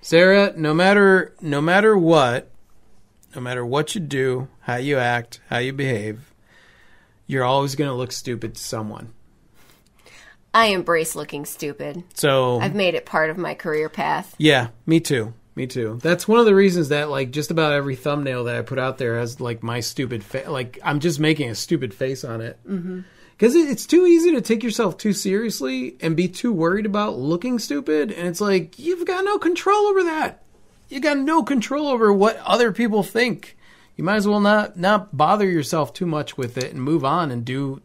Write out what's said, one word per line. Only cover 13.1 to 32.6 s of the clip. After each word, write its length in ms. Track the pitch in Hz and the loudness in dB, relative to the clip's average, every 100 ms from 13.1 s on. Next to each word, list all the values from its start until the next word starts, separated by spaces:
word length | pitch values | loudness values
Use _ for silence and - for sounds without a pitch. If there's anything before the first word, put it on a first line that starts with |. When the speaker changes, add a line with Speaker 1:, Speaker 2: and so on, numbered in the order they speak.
| 170 156 | -2 -2
Speaker 2:
of 60 | 170 | -4
my 160 | 160 | -8
career 340 | 147 170 156 156 | -8 -4 -4 -4
path. 440 | - 151 151 180 - | -4 -4 -4 -6 0
Speaker 1:
Yeah, 300 | 151 135 117 - - | 4 4 0 -6 0
me 140 | 160 | 0
too. 340 | 160 131 107 117 _ | 2 -2 -4 -10 _
Me 120 | - 127 | -10 -8
too. 320 | 127 110 117 | -6 -6 -4
That's 240 | 160 175 - | -2 0 2
one 120 | 226 | 4
of 60 | 226 | 6
the 80 | |
reasons 340 | 196 196 175 139 | 6 6 4 0
that, 220 | 147 151 | -2 -2
like, 200 | 135 127 | -4 -4
just 200 | 143 147 | -4 -4
about 220 | 160 151 | 0 2
every 200 | 143 139 | 0 -2
thumbnail 500 | 127 147 147 139 123 | -4 -4 -4 -4 -4
that 120 | 120 120 | -4 -6
I 60 | |
put 160 | 117 131 | -6 -4
out 180 | 131 131 | -4 -4
there 200 | 123 117 | -4 -2
has, 200 | 120 131 | -4 -6
like, 220 | 123 117 | -8 -8
my 180 | 117 120 | -6 -6
stupid 440 | 113 - 123 117 | -6 -6 -6 -8
fa-, 240 | - 131 151 | -8 -10 -8
like, 280 | 135 120 - | -8 -8 -8
I'm 160 | - 147 | -4 -2
just 200 | 170 147 | -2 0
making 300 | 156 156 123 | 0 0 -4
a 40 | |
stupid 380 | 104 - 160 127 | -8 -4 -4 -4
face 320 | - 131 135 | -6 -6 -6
on 160 | 131 113 | -8 -10
it. 180 | 117 - - | -10 -12 -10
Speaker 2:
Mm-hmm. 340 | 190 180 185 190 _ _ - | -8 -8 -12 -14 _ _ 0
Speaker 1:
'Cause 160 | 226 320 | 4 4
it, 120 | 294 | 2
it's 160 | 240 - | -2 2
too 200 | 339 359 | 4 6
easy 240 | 339 349 | 6 4
to 80 | 285 | 2
take 220 | - 226 | 0 -2
yourself 340 | 233 214 208 - | -2 -2 -2 -2
too 160 | 214 | -2
seriously 840 | 190 196 196 226 - 262 262 254 - | -2 0 -2 -2 -6 -6 -6 -8 -6
and 140 | 165 160 | -2 0
be 120 | 180 | -2
too 240 | - 240 | -2 -2
worried 340 | 185 165 202 214 | 0 0 0 -2
about 320 | 202 208 123 | -2 -2 -4
looking 400 | 139 170 254 240 | -2 -2 -2 -4
stupid. 540 | - 285 202 156 135 | -4 -6 0 0 0
And 160 | - 175 | -4 -6
it's 120 | 170 | -2
like, 380 | 208 190 160 - | 0 0 -2 -6
you've 260 | 302 359 349 | -4 -4 -4
got 180 | 370 | -2
no 120 | 392 415 | -2 0
control 480 | 330 349 381 415 415 | 0 0 2 2 4
over 160 | 381 | 2
that. 380 | 349 311 - - _ _ _ _ - | 0 -2 -4 -8 _ _ _ _ -14
You 120 | 269 | -4
got 180 | - 285 | 0 0
no 240 | 269 330 | 2 2
control 460 | 226 269 - 277 285 | 2 0 -2 -2 0
over 240 | 247 214 | 2 4
what 240 | 202 214 220 | 4 2 0
other 320 | 208 220 | 0 2